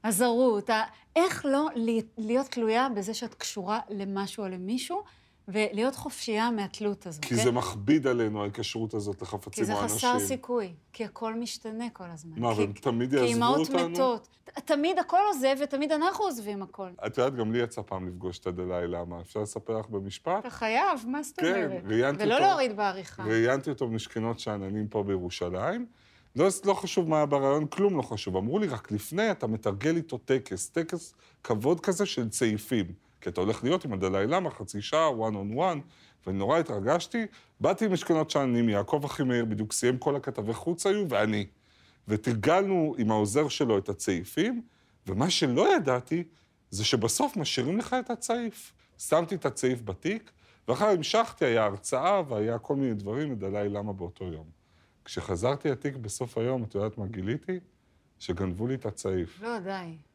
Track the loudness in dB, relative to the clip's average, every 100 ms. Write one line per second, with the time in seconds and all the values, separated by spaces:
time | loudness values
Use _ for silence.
0 | 0 4 4 6 4 4 2 0 0 -8
1 | _ 4 4 2 2 2 2 0 0 0
2 | -2 -8 0 0 0 0 2 2 2 -2
3 | -4 -6 -8 -10 -10 -8 -4 -4 -4 -8
4 | -4 -4 -6 -6 -8 -6 -4 -4 -4 -6
5 | -8 -20 _ _ -4 0 0 0 -2 -2
6 | -10 -8 -2 0 2 0 -4 -4 -4 -4
7 | -8 -10 -2 2 4 2 -2 -4 4 4
8 | 4 2 2 0 -4 -4 -6 -4 -4 -4
9 | -4 -6 -6 -8 -8 -4 -2 0 0 0
10 | 2 2 0 -4 -2 -4 -4 -10 _ -10
11 | -10 -6 -6 -6 -8 -8 -10 -8 -8 -10
12 | -16 -14 -12 -2 0 2 0 0 -2 0
13 | 2 4 4 4 4 4 4 2 0 2
14 | 2 2 -6 _ -14 -14 0 2 2 0
15 | 2 4 4 4 2 2 0 -2 0 2
16 | 2 0 -2 -2 -6 -8 -8 -10 -12 -8
17 | -4 0 0 0 0 0 0 -4 -6 -6
18 | -6 -6 -8 -6 -6 -4 -4 -2 -2 -4
19 | -6 -10 -8 -6 -6 -8 -6 -6 -4 -6
20 | -6 -8 -4 -2 -4 -4 0 2 2 0
21 | -4 -6 -8 -2 0 0 -2 -4 0 2
22 | 2 2 2 4 6 4 0 0 -2 -2
23 | -10 -8 0 4 4 2 0 -2 -2 -2
24 | -4 -4 -2 -4 -4 -4 -4 -4 -2 -2
25 | 0 0 -2 -4 -4 -2 -2 -4 -8 _
26 | _ _ _ 2 2 4 0 0 0 0
27 | 2 4 4 4 4 2 0 2 2 2
28 | -2 -4 -2 -2 0 0 -2 -4 -6 -6
29 | -4 -2 0 0 -2 -2 -2 0 0 0
30 | -2 -10 0 0 0 -8 -4 -4 -4 -6
31 | -10 _ _ _ -4 0 2 2 0 0
32 | 0 0 -2 0 2 0 0 0 0 -6
33 | _ _ -6 0 0 0 0 0 0 -2
34 | 0 2 2 0 -2 -6 -10 -8 -2 2
35 | 2 2 -2 -2 -4 0 0 0 -8 -20
36 | -20 _ -4 -2 2 2 2 -2 2 0
37 | 0 -4 -4 -10 _ _ 0 2 2 2
38 | 4 2 4 2 2 4 4 4 2 0
39 | 0 -2 2 2 0 -2 -2 2 2 2
40 | 0 -2 -4 -4 -4 -4 -2 0 2 2
41 | 2 2 4 2 -2 _ _ _ _ _
42 | -2 -2 0 2 4 4 4 2 2 2
43 | 2 4 4 2 0 0 2 2 2 -4
44 | -2 -2 -2 0 0 0 -8 _ _ _
45 | -6 0 0 2 2 4 6 4 4 0
46 | 0 -4 -4 _ _ _ _ -4 0 2
47 | 2 2 0 0 -2 -2 0 -2 0 -2
48 | -2 -8 -2 -2 -2 -8 -20 _ _ _
49 | 2 2 2 -2 -4 0 0 0 -4 -6
50 | -4 -4 -8 _ _ _ -4 2 4 4
51 | 4 2 2 2 2 4 4 0 -2 0
52 | 2 2 2 0 0 -2 -2 0 0 0
53 | -2 -4 -4 -4 -4 -2 -2 -2 -6 -6
54 | -10 -8 -10 -10 -14 -20 _ _ _ _
55 | -10 -10 -4 0 0 0 -2 -2 -4 -6
56 | -10 -6 -6 -2 -2 -2 -4 -4 -4 -4
57 | -8 -6 -4 -4 -4 -8 -8 _ _ _
58 | _ _ -8 -4 -2 -2 -4 -4 -6 -6
59 | -2 -2 -4 -8 -8 -6 -6 -8 -8 -14
60 | _